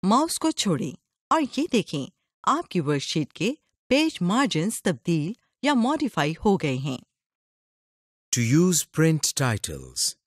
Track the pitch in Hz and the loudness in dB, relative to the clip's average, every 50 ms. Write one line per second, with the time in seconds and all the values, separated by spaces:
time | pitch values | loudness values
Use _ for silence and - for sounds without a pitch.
0 | - 190 208 247 302 330 - - - 320 311 - - 208 170 135 - 156 - - | 2 4 4 4 2 0 -4 -2 -2 -2 -2 0 -2 -2 -2 -2 -4 -8 -10 -14
1 | _ _ _ _ _ _ 277 320 311 240 - - 294 359 - 226 165 - - 147 | _ _ _ _ _ _ 0 0 0 -2 -2 -4 -4 0 0 0 0 0 -6 -8
2 | 131 - _ _ _ _ _ _ - - - - 349 - - 180 147 139 147 143 | -8 -8 _ _ _ _ _ _ -2 0 0 0 -2 -4 -4 -4 0 0 -2 -2
3 | 135 - - 165 151 - _ - 160 214 294 - _ _ _ _ _ _ 247 277 | -2 -2 -2 -2 -2 -4 _ -4 -4 -4 -4 -4 _ _ _ _ _ _ 2 2
4 | 311 320 - - 180 175 196 240 285 240 - 156 160 208 220 - - 196 175 123 | 2 2 0 -2 -2 0 2 2 2 2 0 0 -2 -2 -4 -4 -2 -2 -2 -2
5 | _ - 170 160 147 165 226 _ _ _ _ _ - 277 294 247 220 247 302 320 | _ -2 0 0 0 -4 -6 _ _ _ _ _ 0 2 2 4 2 2 0 0
6 | 311 240 - - 147 147 160 - - 220 196 185 - 151 131 127 135 151 131 - | -2 -2 -2 0 -2 -2 -2 0 2 2 2 2 2 -2 -2 -2 -4 -6 -8 -8
7 | - _ _ _ _ _ _ _ _ _ _ _ _ _ _ _ _ _ _ _ | -10 _ _ _ _ _ _ _ _ _ _ _ _ _ _ _ _ _ _ _
8 | _ _ _ _ _ _ - 123 120 113 131 156 175 185 180 156 - _ _ - | _ _ _ _ _ _ -2 -2 2 4 4 4 4 4 2 0 -2 _ _ 2
9 | 156 160 160 151 - - - - 139 127 113 101 - - 80 67 65 65 64 - | 2 4 4 2 0 -2 -2 0 0 0 0 -2 -4 -6 -10 -10 -12 -12 -6 -4
10 | - - - _ _ | -4 -4 -4 _ _